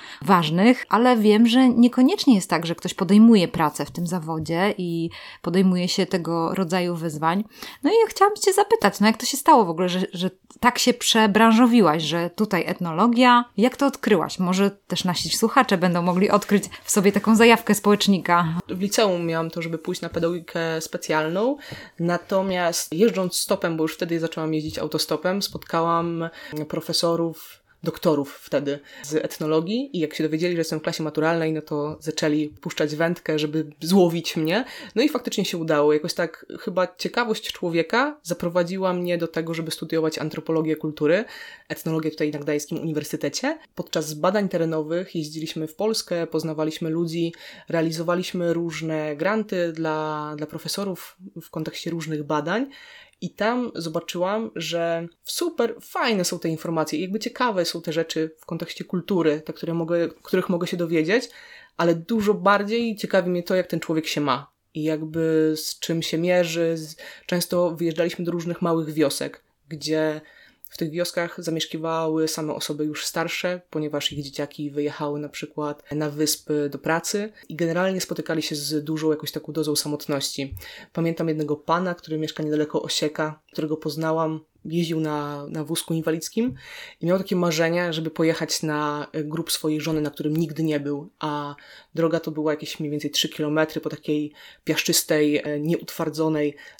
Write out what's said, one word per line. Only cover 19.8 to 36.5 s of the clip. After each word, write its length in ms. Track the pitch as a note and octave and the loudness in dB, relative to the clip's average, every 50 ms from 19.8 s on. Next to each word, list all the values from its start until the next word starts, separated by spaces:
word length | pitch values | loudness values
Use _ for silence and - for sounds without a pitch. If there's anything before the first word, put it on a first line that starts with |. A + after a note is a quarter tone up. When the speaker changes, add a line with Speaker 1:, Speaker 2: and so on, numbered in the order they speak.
| - - F3+ - | -4 -6 -6 -6
Speaker 2:
na 80 | - E3 | -6 -6
pedagogikę 720 | - E3 E3 E3 F3 F3 E3+ - - E3+ E3 E3 D#3+ D#3+ | -2 -2 0 0 -2 -4 -8 -6 -6 -4 -2 -2 -2 -4
specjalną, 760 | D#3+ - - F#3 - - D#3 D#3 D#3 D#3 E3+ F#3 A3 B3+ D4 C#4+ - - - - - - - - | -6 -6 -8 -8 -4 0 0 0 2 0 0 0 0 0 -2 -2 -6 -14 -16 -16 -16 -16 -8 -4
natomiast 920 | E3+ E3+ F3 E3+ - - G3+ F#3+ F#3+ G3 F#3 F3+ F3 E3+ F3 - - - D#3 | -2 0 0 -2 -2 -2 0 0 0 0 0 0 0 0 0 -2 -4 -4 2
jeżdżąc 420 | D#3+ G#3+ A#3 F3+ F#3 F#3 F3+ - | 4 4 4 4 2 -2 -2 -2
stopem, 400 | - - - G#3 F#3+ - F3 E3 | -4 -2 -2 -2 -2 0 -2 0
bo 80 | D#3+ D#3 | 0 -2
już 100 | D#3+ - | -2 -2
wtedy 260 | - F#3 E3+ E3+ E3 | -4 -4 -4 -2 -2
zaczęłam 340 | D#3+ E3 - - D#3+ D#3 D#3+ | -2 -4 -4 -4 -4 -2 -2
jeździć 240 | D#3 D3+ D#3+ - - | -2 -2 -4 -6 -6
autostopem, 640 | D#3 D#3 - D#3+ - - D#3+ D#3 - F#3 F#3 G3+ G3 | -4 -4 -2 -4 -2 -2 -2 -2 0 -2 -2 -2 -2
spotkałam 840 | - - - - - - E3 E3 E3+ E3+ E3+ E3+ E3+ E3+ E3 E3 E3 - - - - D3+ D3+ D3+ D3+ | -4 -6 -10 -8 -4 -2 0 0 2 2 0 0 0 -2 -4 -6 -6 -8 -12 -14 -12 -8 -8 -6 -6
profesorów, 880 | - E3+ D#3+ - E3 - - E3+ E3+ E3 E3+ E3 D#3 - - - - - _ _ _ _ - | -6 -6 -4 -2 -2 0 2 2 2 2 0 -2 -4 -8 -14 -20 -20 -20 _ _ _ _ -6
doktorów 500 | D#3+ D3+ - - F3 D#3 C#3+ C#3 C3+ - - - | -6 -6 0 2 2 2 2 0 -2 -8 -14 -8
wtedy 360 | - - C#3+ C#3+ C#3+ C#3+ C#3+ - - - - - | -4 -2 -2 -2 -2 -4 -6 -8 -14 -20 -18 -10
z 120 | C#3 D3 | -4 -4
etnologii 840 | D#3 - D#3 - - D#3+ D#3 D#3 D#3+ E3 F3 G#3+ B3 C#4 C#4 - | -2 -2 -4 -4 -4 -2 0 2 2 2 0 -2 -2 -4 -4 -2
i 20 | F3+ | -2
jak 140 | D#3 D3 - | -2 -2 -2
się 100 | - D3+ | -2 -2
dowiedzieli, 300 | D3+ D3+ D#3 E3+ F3 F3 | 0 0 0 0 0 0
że 40 | E3 | 0
jestem 200 | E3 D#3+ E3+ D#3 | 0 -2 -2 -4
w 20 | D#3 | -4
klasie 200 | F3+ D#3+ - D#3+ | -4 -4 -2 -4
maturalnej, 500 | D#3 D3 D#3 D3+ D#3+ E3+ E3+ D#3+ D#3+ D#3+ | -4 -2 0 0 2 2 2 0 0 -2
no 100 | D#3 D3+ | -2 -4
to 340 | - D#3 D3 D3 D3+ D#3 - | -4 -4 -4 -4 -4 -6 -6
zaczęli 480 | - D#3+ D3+ - - D#3 D3+ D3+ D3+ D3 | -8 -6 -4 -2 0 2 2 0 0 -2
puszczać 480 | - - - E3 - - D#3+ D3 D3 | -6 -10 -10 -8 -2 -2 -2 -2 0
wędkę, 420 | D3+ E3 E3+ F3 - - - D#3 D#3 | 0 0 0 0 -2 -2 -2 0 0
żeby 320 | D3+ D3+ D3+ D#3+ D#3 D3 - - | 0 0 -2 -4 -4 -4 -8 -8
złowić 560 | - D#3+ F#3+ G3+ F3+ E3+ E3 E3+ D#3+ - - | -2 2 4 6 6 4 2 0 -4 -4 -4
mnie. 280 | E3+ D#3 D#3 F3 A3 C4 - - - - - - | -2 -2 0 0 -2 -2 -4 -10 -16 -16 -4 0
No 80 | G#3 C4 | 2 2
i 60 | D4+ | 2
faktycznie 360 | - B3+ - A#3 - - F#3+ | 0 -2 -4 -4 -2 -2 -2
się 140 | - - F3 | -2 -4 -4
udało. 340 | D#3+ D#3+ D#3 D3 D3 D3+ D3+ | -2 0 2 4 4 4 4
Jakoś 220 | D3+ D3+ F3 - | 2 0 -2 -2
tak 320 | - F3 E3 - - - - | -2 -4 -4 -6 -12 -16 -16